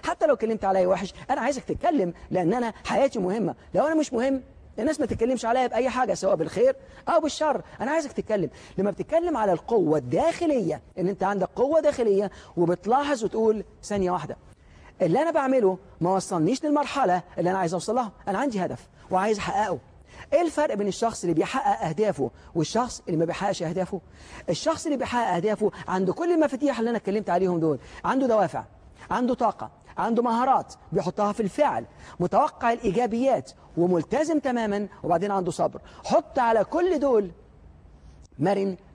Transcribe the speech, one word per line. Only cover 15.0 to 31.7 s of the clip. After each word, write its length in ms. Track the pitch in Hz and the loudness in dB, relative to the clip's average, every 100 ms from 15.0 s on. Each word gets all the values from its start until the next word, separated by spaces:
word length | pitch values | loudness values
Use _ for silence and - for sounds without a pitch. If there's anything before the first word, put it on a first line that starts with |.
اللي 200 | 170 190 | 2 2
أنا 100 | 330 | 2
بعمله 460 | 320 269 262 202 185 - - | 2 2 4 2 0 -8 -4
ما 120 | 170 190 | 0 0
وصلنيش 480 | - 180 156 262 302 | 0 0 0 0 0
للمرحلة 580 | 294 285 277 226 180 - - | 0 0 0 2 0 -2 -4
اللي 120 | 175 | -2
أنا 80 | 190 | 0
عايز 140 | 175 | -2
أوصل 220 | 175 - 233 | -4 -2 -2
لها، 160 | 226 - - | -4 -6 -6
أنا 100 | 196 | -2
عندي 280 | 277 214 170 | -2 -2 -4
هدف 220 | 120 - - - | -6 -16 -20 -4
وعايز 260 | 185 202 214 | 0 0 0
أحققه". 420 | 185 190 208 160 - - - - - | -2 -2 -2 -4 -8 -20 -20 -20 0
إيه 80 | 294 | 2
الفرق 320 | 339 - 294 | 2 0 -2
بين 140 | 208 208 | 0 -2
الشخص 360 | 180 226 - | 0 -2 -2
اللي 100 | 175 | -2
بيحقق 520 | 165 202 262 208 196 175 | 0 0 0 0 0 -2
أهدافه 440 | 156 214 147 131 - - 165 | 0 0 0 -4 -6 -10 -4
والشخص 460 | 151 - 240 - - | -2 0 -2 -6 -4
اللي 100 | 165 | -2
ما 80 | 165 | 0
بيحققش 380 | - 196 196 | -2 -4 -2
أهدافه؟ 380 | 165 165 185 190 - - - - - | -4 -4 -4 -6 -12 -20 -20 -12 -6
الشخص 360 | 175 294 320 339 | -2 0 -2 -2
اللي 120 | 277 | -2
بيحقق 380 | 240 240 233 175 | -2 -2 0 0
أهدافه 360 | 185 208 214 - 170 | 0 0 0 -2 -4
عنده 260 | 185 185 | -2 0
كل 180 | - 339 | 0 0
المفاتيح 480 | 339 302 262 285 233 | 2 2 2 -2 0
اللي 100 | 233 | 0
أنا 80 | 226 | -2
اتكلمت 320 | - 202 196 | -2 -4 0
عليهم 300 | 180 185 175 | 0 2 2
دول، 200 | 160 139 - - 170 | 0 0 -6 -10 -2
عنده 220 | 247 262 | 0 2
دوافع، 360 | 220 180 135 110 - - - - | 2 2 -2 -10 -16 -20 -18 -6
عنده 220 | 190 247 | -2 0
طاقة، 380 | 247 226 - 110 - - - | 0 0 -2 -10 -16 -16 -4
عنده 260 | 190 233 | -2 0
مهارات 500 | 240 226 262 233 139 - - | 0 2 4 2 0 -12 -6
بيحطها 400 | 175 180 - 208 | -4 -2 0 -2
في 80 | 208 | 0
الفعل، 460 | 208 - 294 | -4 0 0